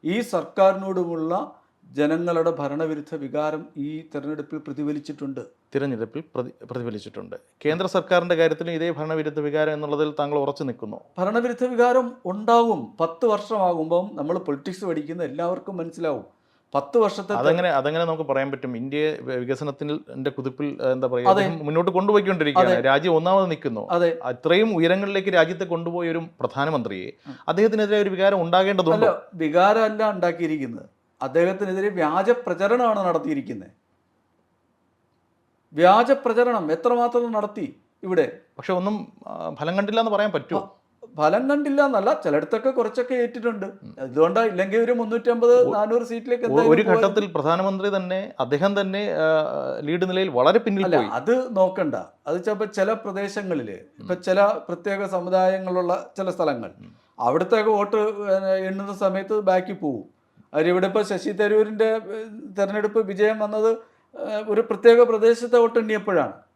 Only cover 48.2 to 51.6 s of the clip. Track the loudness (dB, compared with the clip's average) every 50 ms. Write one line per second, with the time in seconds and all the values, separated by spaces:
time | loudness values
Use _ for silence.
48.2 | -6 -8 -6 -6 -2 -2 0 0 2 2 2 0 -2 -2 -4 -4 -4 -4 -2 0
49.2 | 2 2 2 2 0 -2 -4 -4 -4 -6 -6 -6 -4 -4 -2 -2 -2 -2 0 0
50.2 | -2 0 2 4 4 6 6 4 2 0 -2 0 0 2 2 2 0 0 -4 -4
51.2 | 0 0 0 0 0 -4 0 2